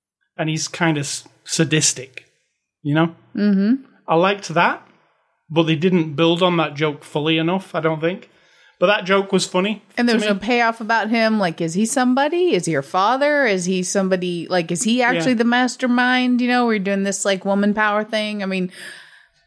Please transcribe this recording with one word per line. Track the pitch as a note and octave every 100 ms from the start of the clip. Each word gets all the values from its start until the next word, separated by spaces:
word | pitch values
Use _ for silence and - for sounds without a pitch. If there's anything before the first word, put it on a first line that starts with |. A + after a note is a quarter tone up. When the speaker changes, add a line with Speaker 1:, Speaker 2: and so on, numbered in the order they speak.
| _ _ _ -
Speaker 1:
And | D#3
he's | D#3 -
kind | - E3+ D3
of | C3+
s-, | - - _ -
sadistic, | - D3+ D#3 - - - - - _ _ _ _ _
you | D3 D3+
know? | E3+ E3+ _ -
Speaker 2:
Mm-hmm. | G#3 G3 G3+ C4+ - _ -
Speaker 1:
I | E3
liked | F#3+ G3+ -
that, | D#3+ G3+ - - _ _ _ _ _ -
but | D#3+
they | D#3+ D#3
didn't | F#3 F3+ D#3+
build | C#3+ E3 E3+
on | F3+ E3+
that | D3+ D3
joke | D#3 C#3+
fully | - D#3 D3+ D#3+
enough, | D#3+ F#3+ F#3+ E3+
I |
don't | D#3 D#3+
think. | D#3+ F#3+ - _ _ _ _ -
But | F3+
that | G#3+
joke | F#3 G3 G3
was | F#3 F#3
funny | F#3 G3+ G#3 _ -
Speaker 2:
And | A#3+
there | A3+
Speaker 1:
to |
Speaker 2:
was | G#3+
Speaker 1:
me. |
Speaker 2:
no | G3
payoff | G3+ A#3+ A#3 A3+
about | A3 A3+ G#3
him. | A#3 A3 A3
Like, | F#3 D#3+
is | E3
he | F3 A3
somebody? | C4+ B3 B3+ D4 F4 F4+
Is | G3+
he | E3
your | D3
father? | C#3 F#3 G3+ C4 C#4+ D4 B3+
Is | F#3+ F3
he | F#3
somebody, | F3+ G3+ F#3 F#3 F3+ F3 D#3+
like, | F3+ E3+
is | F3
he | G#3+ A#3+
actually | A#3+ B3+ B3+
Speaker 1:
Yeah. | A#3
Speaker 2:
the |
mastermind? | A#3 A#3+ B3+ - B3+ A#3+ B3 B3+ B3+ B3
You | B3
know, | B3 A#3+
we're | G#3+
doing | F#3+ G3
this, | G3 F#3+ G3+
like, | F#3+
woman | G3 G3 G#3
power | G#3 G#3+ G#3 G#3+
thing. | A3 G#3+ G#3
I | F#3+
mean, | F#3+ F3+ - - - - - _ _